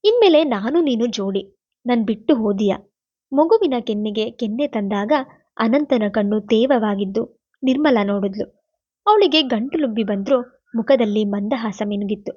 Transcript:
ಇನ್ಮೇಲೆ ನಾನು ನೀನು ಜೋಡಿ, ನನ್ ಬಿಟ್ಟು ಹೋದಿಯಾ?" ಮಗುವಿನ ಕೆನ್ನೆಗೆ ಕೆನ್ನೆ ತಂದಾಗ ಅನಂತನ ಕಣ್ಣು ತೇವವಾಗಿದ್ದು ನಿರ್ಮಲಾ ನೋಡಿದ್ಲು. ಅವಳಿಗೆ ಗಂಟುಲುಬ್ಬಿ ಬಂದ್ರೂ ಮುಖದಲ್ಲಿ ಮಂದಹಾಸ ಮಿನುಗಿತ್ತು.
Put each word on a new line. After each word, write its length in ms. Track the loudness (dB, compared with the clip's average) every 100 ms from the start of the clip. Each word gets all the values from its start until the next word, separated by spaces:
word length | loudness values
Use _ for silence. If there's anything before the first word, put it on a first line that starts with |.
ಇನ್ಮೇಲೆ 400 | 2 4 6 6
ನಾನು 380 | 2 -2 0 0
ನೀನು 240 | 0 0
ಜೋಡಿ, 520 | -2 -2 -4 -4 -8 _ _ _
ನನ್ 200 | -2 0
ಬಿಟ್ಟು 300 | 0 -2 0
ಹೋದಿಯಾ?" 420 | 0 0 0 0 -2 _ _ _ _ _
ಮಗುವಿನ 400 | 0 4 4 2 -2
ಕೆನ್ನೆಗೆ 500 | -4 -4 -4 -4 -6
ಕೆನ್ನೆ 360 | -4 -6 -2 -2
ತಂದಾಗ 440 | -2 -2 -2 0 -2 -2 _ _ -4
ಅನಂತನ 460 | 0 2 2 0 0
ಕಣ್ಣು 300 | -2 0 -2
ತೇವವಾಗಿದ್ದು 1040 | 0 2 4 2 0 -2 -4 -4 -6 _ _ _
ನಿರ್ಮಲಾ 400 | -2 2 2 2
ನೋಡಿದ್ಲು. 640 | 2 -2 -4 -6 -12 _ _ _ _ _ 2
ಅವಳಿಗೆ 340 | 4 4 2
ಗಂಟುಲುಬ್ಬಿ 600 | 0 -2 -2 -2 -2 -2
ಬಂದ್ರೂ 380 | -2 -4 0 -2 -2 _ _
ಮುಖದಲ್ಲಿ 500 | -6 0 0 2 0
ಮಂದಹಾಸ 560 | -2 -4 -4 -4 -6 -6
ಮಿನುಗಿತ್ತು. 460 | -6 -6 -6 -6 -8